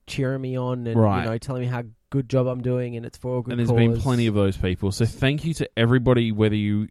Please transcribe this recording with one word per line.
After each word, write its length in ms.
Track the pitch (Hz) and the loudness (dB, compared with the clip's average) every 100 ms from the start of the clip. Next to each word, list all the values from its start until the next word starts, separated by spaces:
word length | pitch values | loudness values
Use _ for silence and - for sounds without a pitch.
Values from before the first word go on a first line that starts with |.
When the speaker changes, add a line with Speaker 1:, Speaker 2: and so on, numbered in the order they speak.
| - | -12
Speaker 1:
cheering 360 | - 131 135 | -4 -4 -2
me 140 | 131 127 | -4 -4
on 300 | 127 127 117 | -4 -4 -2
and, 140 | 113 | 4
Speaker 2:
Right. 240 | 107 92 | 4 2
Speaker 1:
you 60 | 98 | -2
know, 60 | 113 | -4
telling 240 | - 127 | -6 -6
me 40 | 123 | -4
how 160 | 123 117 - _ | -6 -8 -16 _
good 180 | 139 117 | -4 0
job 180 | 131 127 | 0 0
I'm 140 | 127 | -2
doing 340 | 123 123 123 117 | -2 -2 -4 -8
and 100 | 120 | -12
it's 120 | - | -12
for 220 | 127 127 | -6 -4
a 20 | |
good 100 | 117 | -4
Speaker 2:
And 80 | 120 | -2
there's 120 | 117 | 2
been 240 | 117 117 117 | 4 4 4
Speaker 1:
cause. 80 | |
Speaker 2:
plenty 240 | 139 123 117 | 2 2 2
of 80 | 104 | 2
those 200 | 98 95 | 2 0
people. 360 | 92 90 98 | -2 -2 -2
So 120 | - 117 | 0 -2
thank 380 | - 131 147 | 0 0 0
you 100 | 156 156 | -4 -4
to 120 | - - | -4 0
everybody, 560 | 117 127 123 120 117 | 2 4 4 2 2
whether 240 | 107 110 107 | 2 2 2
you, 320 | 104 104 107 | 0 0 -2